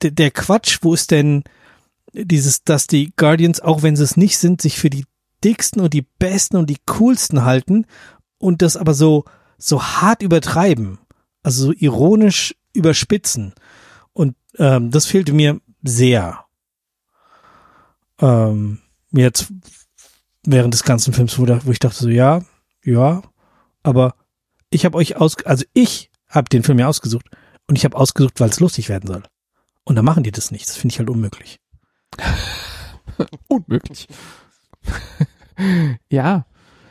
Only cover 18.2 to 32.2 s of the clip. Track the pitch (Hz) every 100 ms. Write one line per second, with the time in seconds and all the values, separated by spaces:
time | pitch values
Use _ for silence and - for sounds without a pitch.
18.2 | 139 117 110 107 104 104 _ _ _ 139
19.2 | 127 - - 190 - _ _ _ _ _
20.2 | _ _ - 131 120 117 - 120 - 123
21.2 | 120 - 123 120 127 120 120 - 120 117
22.2 | 131 170 180 _ _ _ - 120 139 180
23.2 | - _ _ _ _ _ 151 127 127 -
24.2 | _ _ _ _ - 160 180 160 160 -
25.2 | 160 - - 131 - - 247 - - _
26.2 | _ 151 123 123 113 127 131 151 117 117
27.2 | - _ _ _ - 139 151 - 135 -
28.2 | 135 - 113 - 175 - 110 98 95 92
29.2 | - _ _ _ _ _ - 117 127 160
30.2 | 113 104 - 104 - - 123 - 117 113
31.2 | 101 - - - _ _ _ _ _ -